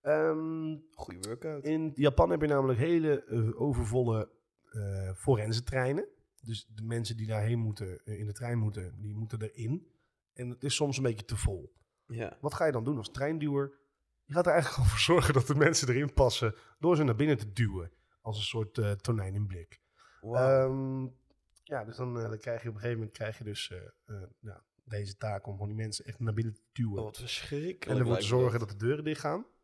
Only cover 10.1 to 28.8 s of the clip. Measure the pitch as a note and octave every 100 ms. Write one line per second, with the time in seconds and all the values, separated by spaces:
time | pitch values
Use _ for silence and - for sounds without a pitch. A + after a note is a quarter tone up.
10.1 | _ _ - B2 A#2+ D3 - D3 C3 C3
11.1 | G#2+ - G#2+ - F#2 C2 _ _ _ _
12.1 | A#2 G#2 - C#3+ - D#3+ B2+ A#2 C#3+ G#2
13.1 | - C#3+ D#3+ D3 C#3 C#3 - _ _ _
14.1 | _ _ D3+ F3 E3 C#3+ - A2 G#2+ -
15.1 | E3+ - C3+ A#2+ D3 D3+ D#3+ C3 B2+ C#3+
16.1 | - B2+ - A2+ - - _ E3 D#3+ D3
17.1 | A2 D3+ C#3 G#2 G2 A2 F#2 E2+ _ _
18.1 | _ A2+ G#2 G2 A#2 G#2 - G#2 G2+ -
19.1 | A2+ F#2+ G2 G#2 F#2 E2 - _ _ -
20.1 | _ G#2+ B2 C3 C3+ C3 C3+ C3+ C3 C3
21.1 | - _ _ _ _ _ C#3 A2 A#2 B2+
22.1 | A#2+ A2+ A2 B2 A#2 A#2 G#2+ A#2 A#2 A2
23.1 | - A2 A2 G#2+ G2+ - F2+ F2+ _ -
24.1 | G#2 F#2 _ A2 - _ _ - G#2+ G2
25.1 | G2+ A2 G2+ - G2 G#2 G#2+ A2 G#2 -
26.1 | - A2+ G#2+ A2+ G#2+ _ - A2+ G2+ G#2+
27.1 | - B2 - - C#3+ E3 F3+ - B2+ A#2+
28.1 | A#2 G#2+ B2+ B2+ A2+ G#2 G2+